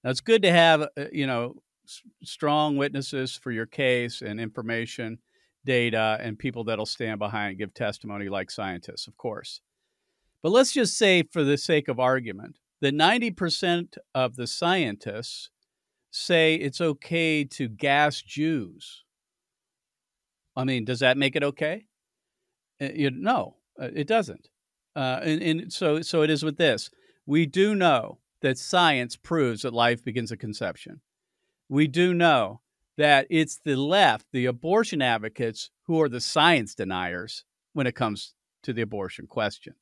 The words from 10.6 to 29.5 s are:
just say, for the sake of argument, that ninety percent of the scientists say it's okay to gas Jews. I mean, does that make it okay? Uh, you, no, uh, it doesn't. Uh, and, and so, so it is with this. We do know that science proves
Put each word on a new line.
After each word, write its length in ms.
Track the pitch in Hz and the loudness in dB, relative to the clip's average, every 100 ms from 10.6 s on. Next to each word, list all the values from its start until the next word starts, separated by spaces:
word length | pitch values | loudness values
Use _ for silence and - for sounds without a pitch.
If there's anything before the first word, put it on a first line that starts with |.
| 262 | 4
just 220 | 294 208 | 2 0
say, 280 | - 208 180 | 4 6 6
for 200 | 156 170 | 2 0
the 140 | 139 143 | 2 0
sake 300 | - 156 147 | 2 0 0
of 120 | 123 | 0
argument, 600 | 127 131 113 95 - - _ _ | 2 2 -2 -12 -14 -20 _ _
that 120 | 139 | 0
ninety 380 | 147 165 240 233 | 4 4 4 -2
percent 680 | 175 175 - 180 175 170 - _ | -4 -4 -2 0 -2 -4 -16 _
of 220 | 135 127 | -2 -2
the 120 | 123 120 | -4 -8
scientists 1000 | - 170 185 131 101 110 104 - - - _ _ _ _ _ _ | -2 0 0 0 -4 -8 -10 -12 -14 -18 _ _ _ _ _ _
say 440 | - - 170 160 | -10 0 4 4
it's 260 | 160 143 - | 2 -2 -2
okay 640 | 165 143 - 170 160 156 | -2 -2 -4 0 2 0
to 220 | 139 - 123 | -2 -4 -6
gas 540 | 104 143 143 151 143 | -2 2 4 2 0
Jews. 840 | - 143 156 156 92 - - - _ _ _ _ _ _ _ _ _ _ _ _ _ _ _ | -10 -4 -2 -2 -6 -14 -20 -20 _ _ _ _ _ _ _ _ _ _ _ _ _ _ _
I 100 | - | -4
mean, 180 | 131 127 | -2 -2
does 160 | 110 123 | -2 2
that 180 | 131 131 | 4 4
make 180 | 139 | 2
it 80 | 147 | 2
okay? 420 | 143 143 156 202 _ _ _ _ _ _ _ _ _ _ | -2 -2 -4 -4 _ _ _ _ _ _ _ _ _ _
Uh, 100 | 139 | -8
you, 160 | 156 139 | -2 -2
no, 460 | 127 202 240 98 _ _ - | 0 0 0 -4 _ _ -12
uh, 80 | 123 | -8
it 100 | - | -6
doesn't. 440 | 143 220 185 - _ _ _ _ _ | 0 0 -2 -12 _ _ _ _ _
Uh, 280 | - 131 127 | -6 -4 -2
and, 180 | - 156 | -2 0
and 300 | 175 160 - | 0 -2 -4
so, 300 | - 170 151 | -2 0 0
so 200 | 165 170 | 0 2
it 80 | 156 | 2
is 140 | 151 | 2
with 140 | 156 151 | -2 2
this. 320 | 160 107 - _ _ _ | 2 2 -4 _ _ _
We 200 | - 151 | -2 0
do 280 | 156 180 202 | 2 2 2
know 460 | 202 180 131 107 - _ _ | 4 4 4 0 -14 _ _
that 160 | 139 127 | -2 -2
science 580 | - 180 170 139 123 | 0 4 4 2 -2
proves 460 | - - 165 127 | -8 -4 0 0